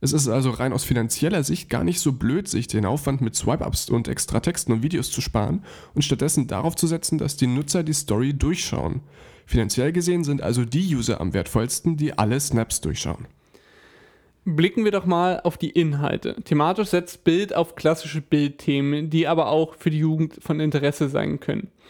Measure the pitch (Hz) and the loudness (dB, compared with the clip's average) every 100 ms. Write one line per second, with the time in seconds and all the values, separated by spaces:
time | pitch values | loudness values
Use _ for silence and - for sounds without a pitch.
0 | 135 147 135 117 131 117 127 127 - 123 | -2 0 2 2 0 0 0 -2 0 0
1 | 117 - 151 190 139 - - 117 170 175 | 0 0 0 0 0 -4 -2 -2 0 0
2 | 151 127 113 156 196 107 123 110 98 143 | -2 0 0 0 -2 -4 -2 -2 0 -2
3 | 143 135 117 - - 156 - - - 117 | -2 -2 -2 -2 0 -2 -2 -4 0 -2
4 | 120 123 - 117 170 175 - 113 139 165 | 0 -4 -2 0 0 -2 0 0 0 -2
5 | 127 - - 110 107 180 - - - - | -2 -4 -2 -2 0 -2 -6 -16 -4 -2
6 | 143 131 143 151 123 98 156 - 165 160 | 0 0 2 0 0 -2 -2 0 0 0
7 | - 156 147 - 127 127 147 185 156 147 | -2 -2 -2 0 0 2 0 0 0 -2
8 | - 104 131 139 147 175 - - 78 135 | 0 0 2 2 0 0 -2 -2 -2 -4
9 | - - - - - 120 107 - 131 170 | -8 -18 -20 -20 0 2 2 2 2 2
10 | 170 175 147 139 - 120 117 135 190 139 | 2 2 2 0 0 0 0 0 2 0
11 | 110 110 87 95 85 113 120 - 175 156 | 0 0 0 -2 0 0 0 -2 -2 0
12 | 147 - 107 127 143 113 110 - - - | -2 2 2 2 0 0 0 -2 -4 -4
13 | - - - - _ - _ - - - | -4 -6 -10 -18 _ -20 _ -20 -20 -20
14 | - _ _ _ - 156 180 233 214 196 | -20 _ _ _ -2 2 2 4 2 2
15 | 175 170 180 180 175 - 165 - 160 143 | 2 2 2 0 -2 -2 0 2 2 0
16 | 143 - - - - 147 156 190 202 180 | -2 -2 -4 -8 0 2 2 0 0 0
17 | 175 - - 170 202 - 165 - 156 160 | -2 -2 2 2 2 -2 -2 0 0 0
18 | 151 151 - 151 143 143 - 139 139 147 | -2 -8 0 2 2 -2 0 0 2 0
19 | 156 160 160 165 131 156 160 - - 151 | 0 2 2 2 2 2 0 -2 -2 2
20 | 156 160 156 - - 156 156 143 143 147 | 2 2 -2 -4 -4 -2 0 2 0 0
21 | 143 139 - 147 - - - _ - | 0 0 -2 -4 -4 -4 -6 _ -20